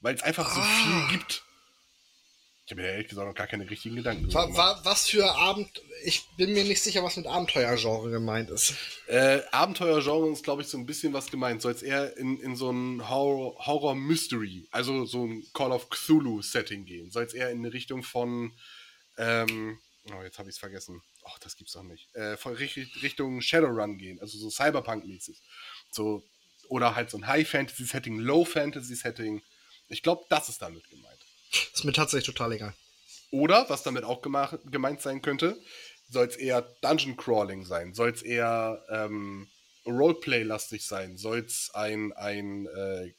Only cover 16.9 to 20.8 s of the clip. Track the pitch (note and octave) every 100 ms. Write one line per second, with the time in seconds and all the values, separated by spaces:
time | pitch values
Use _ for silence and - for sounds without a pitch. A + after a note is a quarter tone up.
16.9 | F2 F2+ A#2 A#2 B2 B2+ A#2+ A#2 B2 -
17.9 | C3 B2 B2 A#2+ A#2+ A#2 A#2 - - -
18.9 | - _ - A#2 A#2 A2+ A2 A2 A2 _
19.9 | _ G#2 F#2+ F#2 - G2 - G2 F#2+